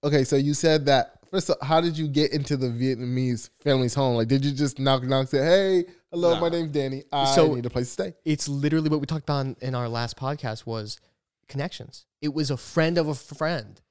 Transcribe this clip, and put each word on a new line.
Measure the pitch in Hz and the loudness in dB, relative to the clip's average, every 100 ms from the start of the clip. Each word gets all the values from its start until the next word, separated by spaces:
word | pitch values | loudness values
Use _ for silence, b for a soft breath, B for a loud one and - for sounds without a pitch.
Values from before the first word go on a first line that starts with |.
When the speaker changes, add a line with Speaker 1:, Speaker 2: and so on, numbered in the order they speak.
Speaker 1:
Okay, | 147 143 | 2 2
so | 131 139 | 4 2
you | 143 147 | 2 2
said | 165 156 143 | 2 2 4
that. | 135 - _ _ | 2 2 _ _
First, | 190 - | -6 -2
of | 165 | -4
all, | 135 | 2
how | 160 | 2
did | 170 156 | 2 -2
you | 156 | -2
get | 143 151 | 0 2
into | 156 139 139 | 0 -2 -2
the | 131 | -2
Vietnamese | 117 131 123 123 127 127 120 - _ | -2 -2 -2 -2 -2 -2 -2 -6 _
family's | 147 131 123 | 0 2 2
home? | 143 135 120 | 2 2 2
Like, | 113 | 2
did | 139 | 2
you | 139 | 2
just | 135 143 - | 0 -2 0
knock, | 135 135 | 2 2
knock, | 127 135 131 | 2 0 0
say, | 143 | 0
"Hey, | 147 185 190 185 175 B B | 4 4 4 2 0 B B
hello, | 170 170 | 0 2
Speaker 2:
Nah. | 165 | 2
Speaker 1:
my | 170 | 0
name's | 170 160 | -2 -2
Danny. | 147 135 135 - | -2 -2 -6 -6
I | 143 135 139 | -2 2 4
Speaker 2:
So | 156 | 4
Speaker 1:
need | 123 120 | 2 -2
a | |
place | 127 123 | -4 -4
to | |
stay." | - 185 - - | -4 -6 -6 -4
Speaker 2:
it's | 151 - | -2 -2
literally | 139 147 160 156 | -2 0 2 2
what | 151 | 0
we | 139 | -2
talked | 160 - | -6 -4
about | 143 135 | -4 -2
in, | 127 | -6
in | 127 127 | -6 -4
our | 120 | -4
last | 117 120 - | -4 -6 -6
podcast | 131 147 123 110 - | -6 -6 -6 -8 -8
was | 113 107 - _ _ _ _ _ | -8 -8 -12 _ _ _ _ _
connections. | 139 160 - - - _ _ | -8 -8 -8 -16 -18 _ _
It | 151 | -6
was | 147 143 | -2 -2
a | 135 | -4
friend | - - 160 170 | -4 0 2 2
of | 156 | 0
a | 143 | -4
friend | - 147 156 165 110 - _ | -8 -6 -4 -4 -8 -20 _